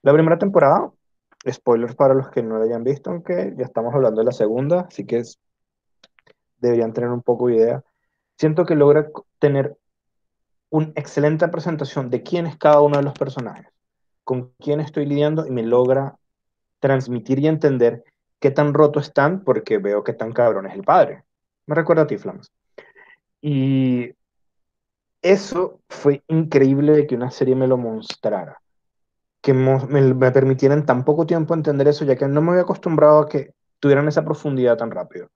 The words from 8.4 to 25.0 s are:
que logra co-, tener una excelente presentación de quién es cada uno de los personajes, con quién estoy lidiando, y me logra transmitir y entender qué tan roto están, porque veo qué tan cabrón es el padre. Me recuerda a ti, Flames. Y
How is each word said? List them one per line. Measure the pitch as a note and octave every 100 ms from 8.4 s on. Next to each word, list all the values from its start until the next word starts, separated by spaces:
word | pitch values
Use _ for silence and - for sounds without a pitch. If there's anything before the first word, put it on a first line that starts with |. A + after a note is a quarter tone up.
| D#3 D#3
que | E3+
logra | D#3 C#3+ D3+ D3+
co-, | - _ _
tener | C#3+ C#3 A#2 - _ _ _ _ _ _ _ _ _
una | D#3 D#3
excelente | D3+ C#3 - D3 D#3+ F3
presentación | E3+ E3+ D#3 C#3 D3 B2
de | B2
quién | - F3 E3+
es | -
cada | D3+ D3
uno | D3 C#3+
de |
los | C#3
personajes, | - C3+ C3+ A2+ - _ _ _ _ _ _
con | - B2+ B2 _
quién | D3 D3
estoy | D#3 -
lidiando, | C#3+ C#3+ D3+ D#3
y | D#3
me | B2+
logra | A2+ B2 B2+ C3 C#3 _ _ _ _ _ _ _
transmitir | C#3 C3+ B2+ B2 A#2 C3+
y | D3+
entender | D#3+ D3+ C3 A#2 A#2 _ _ _ _
qué | C3+
tan | C3+ D3
roto | C#3+ D3 D3
están, | C#3+ D3 C#3+ F#3+
porque | D3 A2 - G#2+
veo | G2 G#2
qué | -
tan | - A2+
cabrón | A#2 A#2+ G2
es | F#2+
el | G2
padre. | G2 F3 C#3 - _ _ _ _ -
Me |
recuerda | D3+ D#3+ E3
a | D3+
ti, | G#2
Flames. | G2+ - - _ _ - _ _ _ _ _ _
Y | D3+ C#3 C3+ C3+ C3 B2 A#2+ - _ _ _ _ _ _ _ _